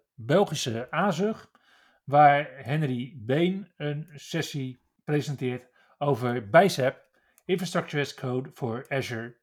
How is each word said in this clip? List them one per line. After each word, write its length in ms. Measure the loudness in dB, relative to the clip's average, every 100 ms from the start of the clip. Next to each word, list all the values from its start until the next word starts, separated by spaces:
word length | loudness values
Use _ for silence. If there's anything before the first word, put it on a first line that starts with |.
| _
Belgische 760 | -10 2 2 2 0 -4 -4 -4
azug, 600 | -2 0 0 -2 -2 -10 _ _ _ _ _
waar 460 | 2 6 8 6 0 -8
Henry 580 | -4 -2 0 -2 -6 -8
Been 540 | 0 2 2 0 -8 -8
een 300 | -6 -6 -10
sessie 680 | -16 -8 -6 -4 -6 -8 -10 _ _
presenteert 680 | -2 -2 -2 -4 -4 -4 -10 _ _ -4
over 520 | -2 0 0 -2 4
BICEP, 580 | 6 6 4 -2 -2 _ _ _ _ -4
Infrastructure 580 | -4 -2 -4 -2 -2
as 100 | -4
Code 360 | -6 -6 -4 -6
for 320 | -8 -6 -6 -6
Azure 460 | -4 -4 -6 -10 -14